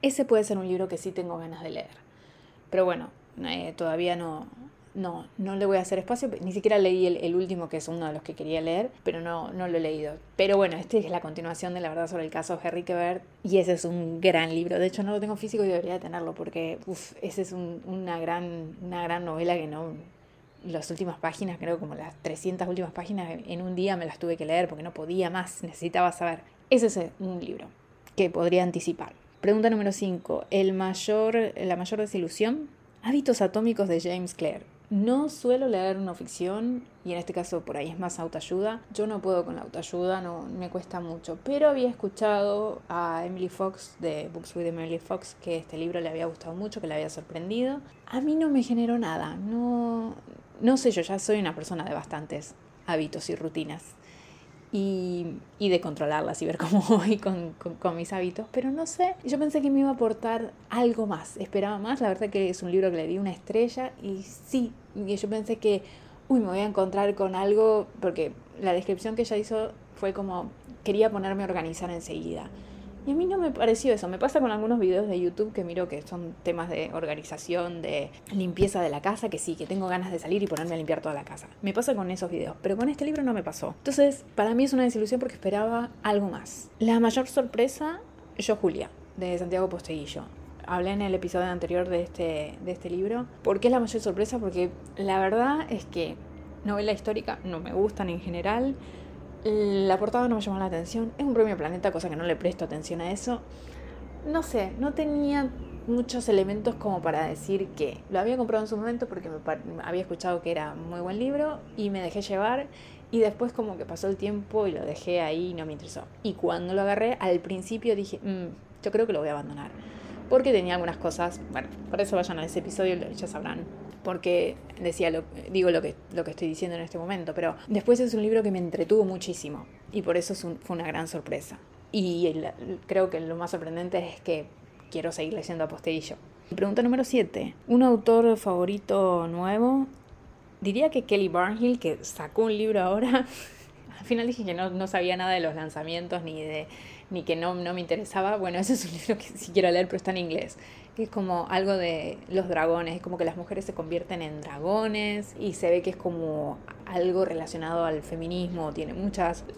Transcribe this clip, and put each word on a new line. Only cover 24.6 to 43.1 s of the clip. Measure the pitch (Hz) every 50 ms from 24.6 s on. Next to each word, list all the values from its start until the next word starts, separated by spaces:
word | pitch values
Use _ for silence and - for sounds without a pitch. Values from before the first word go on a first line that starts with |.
| 180 170
porque | 160 151 156
no | 175 -
podía | - 156 160 175 185 185 170
más, | 180 185 180 180 - - -
necesitaba | 170 - - 170 175 - 180 180 180
saber. | 175 - 180 170 165 - - - - - - -
Ese | - - 226 214
es, | 202 196
eh, | 170 165 - -
un | 190 185 185 175 -
libro | - - - - - - _ _ _ - _ _ - -
que | - 196 175
podría | 175 170 170 175 180 180 180
anticipar. | 180 175 180 - - 165 - - - - - - - _ -
Pregunta | - 190 208 220 220 226
número | 226 214 208 202 190
cinco. | - 208 196 180 170 - - - - - -
El | - 196 190 190 190
mayor, | 190 190 185 190 190 - - 208 214 220 220 226 233 226 208 -
la | - - 185 180 175
mayor | 180 185 220 208
desilusión. | 214 208 - 190 175 165 - - 214 226 254 311 302 - - - - - - -
Hábitos | - 220 262 294 277 - 240 -
atómicos | 208 185 - 214 220 233 226 220 202 190
de | 170 165
James | 160 180 175 180 180 175 -
Clear. | - 165 151 - - - - - - - -
No | 214 196 202 226 254 277 294 302
suelo | 302 - - 240 247 254 269 262
leer | 220 185 185 190 190 190
no | 196 185 175
ficción, | - 175 165 - - 180 180 196 214 226 240 247 247 247 - - - -
y | 180
en | 170 175
este | 170 170
caso | 170 180 170 - - 170
por | 170 - - -
ahí | 143 165
es | 160 170
más | 185 175 - -
autoayuda. | 165 165 - 160 - - 175 185 196 214 226 233 - -
Yo | 202 - 208
no | 214 214 196
puedo | 180 190 190 175 170
con | 170 165
la | 165
autoayuda, | - - - 165 165 - - 175 180 185 185 190
no, | 185 175 170 165
me | - - - 185 180 175
cuesta | - 185 180 - - 180
mucho. | 175 165 165 165 - - 165 - -
Pero | - 277 285 302 302
había | 285 262 247 247
escuchado | 240 - - 196 202 - 220 214 208 202 202 202 202 208 214 214 - - - -
a | 175 170 175 170